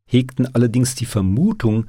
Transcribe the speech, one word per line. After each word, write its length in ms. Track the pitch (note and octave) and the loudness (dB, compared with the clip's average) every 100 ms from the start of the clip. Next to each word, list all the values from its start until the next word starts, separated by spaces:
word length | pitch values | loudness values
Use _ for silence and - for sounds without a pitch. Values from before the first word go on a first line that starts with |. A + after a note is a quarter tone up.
| - | -2
hegten 480 | B2 C3 - B2 | 0 0 -2 -2
allerdings 400 | - A#2+ A#2+ B2 | 2 0 2 -2
die 100 | - | -2
Vermutung, 840 | A#2 G#2 F#2+ G#2 G3 A3 A2+ A2 | -4 -2 0 2 0 0 0 0